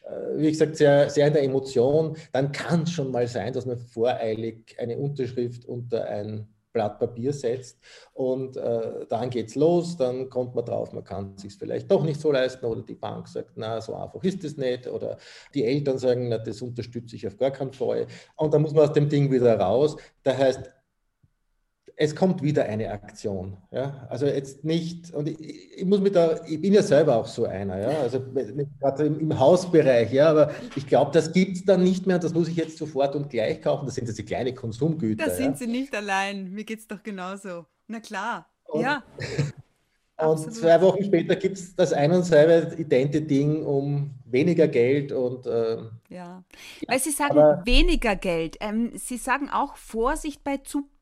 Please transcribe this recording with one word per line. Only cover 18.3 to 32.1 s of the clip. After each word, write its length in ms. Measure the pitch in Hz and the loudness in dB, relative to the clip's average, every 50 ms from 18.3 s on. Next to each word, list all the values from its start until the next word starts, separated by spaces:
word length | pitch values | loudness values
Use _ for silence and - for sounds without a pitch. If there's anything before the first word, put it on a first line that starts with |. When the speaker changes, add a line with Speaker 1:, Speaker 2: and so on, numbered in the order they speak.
| _ | _
Speaker 1:
und 180 | - 156 151 151 | -2 0 2 4
dann 80 | 147 | 4
muss 100 | 151 156 | 2 4
man 120 | 143 156 151 143 | 6 6 6 6
aus 40 | 151 | 6
dem 140 | 147 147 147 | 2 2 4
Ding 220 | 147 143 139 135 | 2 2 2 4
wieder 260 | 127 127 120 120 113 110 | 4 4 6 6 6 4
raus. 360 | 98 92 107 127 147 151 147 - - - _ _ | 4 2 4 4 2 2 0 -6 -18 -20 _ _
Das 160 | _ 139 127 123 | _ -2 2 4
heißt, 320 | 139 131 117 95 - - _ _ _ _ _ _ _ _ _ _ _ _ _ _ _ _ _ _ _ _ _ _ _ - _ | 2 2 2 0 -10 -16 _ _ _ _ _ _ _ _ _ _ _ _ _ _ _ _ _ _ _ _ _ _ _ -20 _
es 200 | - 151 147 151 | 0 0 0 2
kommt 260 | - 190 190 175 - | 2 2 2 2 0
wieder 220 | 131 147 147 147 - | 0 0 2 2 0
eine 260 | - 107 107 110 - | 0 -2 -4 -4 -6
Aktion, 680 | 104 104 - - - - - 110 98 92 90 92 95 - _ _ | -6 -10 -12 -16 -18 -8 -6 -6 -6 -6 -8 -10 -12 -16 _ _
ja, 360 | - 123 131 143 143 - - - | -6 -6 -6 -6 -8 -12 -12 -10
also 180 | 123 120 143 | -6 -2 -2
jetzt 380 | 143 - 143 139 - - - - | 0 0 -2 -4 -8 -16 -8 -4
nicht, 480 | 156 165 170 165 - - - - - | -2 -2 -2 -2 -4 -10 -12 -16 -10
und 160 | - 147 151 147 | -8 -6 -6 -6
ich, 500 | 151 - - - - 90 90 _ - - | -8 -8 -14 -18 -18 -18 -20 _ -10 -6
ich 60 | 196 | 0
muss 160 | 180 202 202 | 2 2 2
mich 120 | 190 202 | 2 4
da, 280 | 196 175 165 160 156 147 - | 4 4 4 4 2 -2 -4
ich 140 | - 156 151 | -6 -6 -2
bin 120 | 165 196 | 2 4
ja 100 | 196 208 | 6 6
selber 340 | - - 139 143 165 147 123 | 6 6 6 6 6 6 4
auch 100 | 117 - | 2 0
so 180 | - - - 113 | -2 -4 -4 -4
einer, 340 | 90 95 95 101 98 90 95 | -2 -2 -6 -6 -4 -4 -2
ja, 220 | 101 123 151 156 | -2 -2 -2 -2
also 180 | 135 117 123 131 | -2 -2 -2 -4
nicht 640 | 123 120 120 135 117 - 131 143 143 - - - | -6 -4 -6 -6 -6 -4 -6 -6 -6 -8 -6 -2
gerade 240 | 139 135 135 139 156 | -2 -2 0 0 0
im, 140 | 147 151 151 | 0 0 -2
im 180 | 160 151 151 - | -2 -2 2 4
Hausbereich, 760 | 131 147 185 180 185 175 170 160 143 135 127 117 117 104 | 6 6 6 4 2 4 4 6 6 6 4 4 4 2
ja, 180 | 131 131 147 165 | 4 4 6 6
aber 220 | 151 156 143 - - - - - - | 6 6 4 4 2 -10 -12 -10 -10
ich 120 | - - | -10 -2
glaub, 260 | - - - - 135 | 2 4 4 4 4
das 200 | 123 165 156 160 | 2 2 2 4
gibt's 320 | - 185 190 190 185 180 - | 2 2 2 2 -2 -4 2
dann 200 | 196 190 180 180 | 4 4 6 6
nicht 220 | 180 185 180 - | 2 2 2 0
mehr 100 | 196 | 0